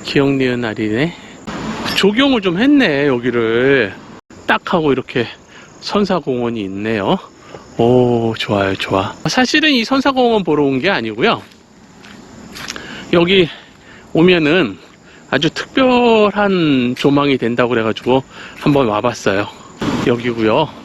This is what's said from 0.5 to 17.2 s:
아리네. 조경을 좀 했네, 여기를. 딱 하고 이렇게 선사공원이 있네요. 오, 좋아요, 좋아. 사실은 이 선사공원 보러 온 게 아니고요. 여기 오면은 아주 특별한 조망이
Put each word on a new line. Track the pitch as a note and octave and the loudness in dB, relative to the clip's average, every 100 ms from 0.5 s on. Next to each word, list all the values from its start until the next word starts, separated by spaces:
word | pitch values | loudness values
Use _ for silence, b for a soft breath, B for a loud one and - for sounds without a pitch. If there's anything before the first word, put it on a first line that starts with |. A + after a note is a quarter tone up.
| B2 | -2
아리네. | A#2 G#2+ G#2+ A2 E3 B B B - - - - - - | -4 -4 -4 -2 -4 B B B -12 -10 -10 -8 -6 0
조경을 | G3 G#3+ C#4 B3 | 0 2 2 2
좀 | F#3+ E3+ | 0 0
했네, | C4+ D4 A3 C#3 C#3+ | 2 4 4 2 0
여기를. | B2 B2 A#2+ A2+ A#2 C3 C#3 G2+ - - - _ - - | 0 0 0 0 2 2 2 0 -6 -20 -20 _ -12 -4
딱 | A3 - | -4 0
하고 | F3+ D#3 | 0 2
이렇게 | B2+ - C3 A2+ - B B B - | 0 -2 -4 -4 -8 B B B -16
선사공원이 | - G3+ G3+ F3+ C#3 B2 A#2 A#2 | -6 -2 0 -2 -2 -4 -4 -4
있네요. | F#2+ G2 G#2+ A2 G2+ F#3+ - B B B B - | -8 -6 -4 -2 0 -2 -4 B B B B 0
오, | A#2 B2 B2 A#2 A2+ A2+ | 4 4 4 2 -2 -4
좋아요, | - G#2 G2 | -2 0 0
좋아. | F#2+ - F#2+ G2 - D3+ | -4 -2 -2 -2 -6 -4
사실은 | B3+ B3+ D#4 D#4 | 0 0 2 2
이 | C4 | 0
선사공원 | A3 C4+ C#4 C4 B3 A3 | 0 0 0 2 2 2
보러 | E3+ D3 | 0 0
온 | C#3+ C3 | 2 0
게 | E3 | -2
아니고요. | E3+ A2+ G#2+ G3+ F#3+ - - _ - - - - - - - - B B B B B B | -2 -4 -2 0 0 -8 -20 _ -20 -20 -20 -20 -20 -20 -20 -18 B B B B B B
여기 | F3 E3+ F#3+ D#3+ B B B B B B | 0 4 2 2 B B B B B B
오면은 | - F3+ F3 D3 F3+ B2 F#2 B - B B B | 2 4 4 2 2 0 -4 B -20 B B B
아주 | C3 D3+ | -2 -2
특별한 | - - - C4 B3 A#3+ A3+ G#3 G3+ G3+ F#3 D#3 C3 B2 B2+ | -4 -6 0 2 4 4 4 2 2 0 2 2 2 0 0
조망이 | C#3+ C#3+ | 2 2